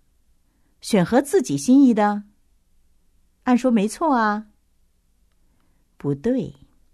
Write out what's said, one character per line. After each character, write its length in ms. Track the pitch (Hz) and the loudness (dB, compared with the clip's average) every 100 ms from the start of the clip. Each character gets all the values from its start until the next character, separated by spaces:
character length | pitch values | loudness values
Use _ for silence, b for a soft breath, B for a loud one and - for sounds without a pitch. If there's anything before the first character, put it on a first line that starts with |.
| _ _ _ _ _ _ _ _ | _ _ _ _ _ _ _ _
选 240 | - 202 | -4 -2
合 160 | 170 240 | 2 0
自 220 | 294 392 | 0 -2
己 160 | - 139 | -2 -2
心 260 | - 269 | 2 4
意 80 | 269 | 4
的？ 320 | 214 208 208 208 _ _ _ _ _ _ _ _ _ _ _ | 4 0 -2 -10 _ _ _ _ _ _ _ _ _ _ _
按 120 | - 240 | -2 0
说 140 | 262 | 2
没 160 | 226 208 | 0 -2
错 300 | - 330 262 | -2 -2 0
啊。 300 | 214 208 214 _ _ _ _ _ _ _ _ _ _ _ _ _ _ _ | -2 -4 -10 _ _ _ _ _ _ _ _ _ _ _ _ _ _ _
不 160 | 143 | -8
对， 400 | 139 233 254 175 - - _ _ | -4 -4 -4 -6 -14 -20 _ _